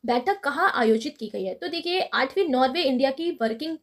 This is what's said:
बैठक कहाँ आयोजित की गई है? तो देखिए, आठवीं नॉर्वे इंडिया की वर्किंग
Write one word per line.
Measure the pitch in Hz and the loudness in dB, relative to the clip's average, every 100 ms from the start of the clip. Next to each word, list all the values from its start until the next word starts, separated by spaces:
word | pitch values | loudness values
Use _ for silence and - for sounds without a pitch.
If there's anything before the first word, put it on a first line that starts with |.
| 240 | 0
बैठक | 247 254 403 | 0 2 0
कहाँ | - 277 381 - | -2 0 0 4
आयोजित | 226 220 285 - | 4 2 0 -10
की | 214 | -10
गई | 202 | -6
है? | 190 | -6
तो | 185 349 | -6 -6
देखिए, | 339 339 370 | -6 -2 -2
आठवीं | - - 262 381 359 | 0 0 0 0 2
नॉर्वे | 254 262 294 | 4 2 2
इंडिया | 302 254 269 | 0 2 2
की | 269 339 | 0 -4
वर्किंग | 311 226 226 311 320 | -2 -4 -2 -8 -10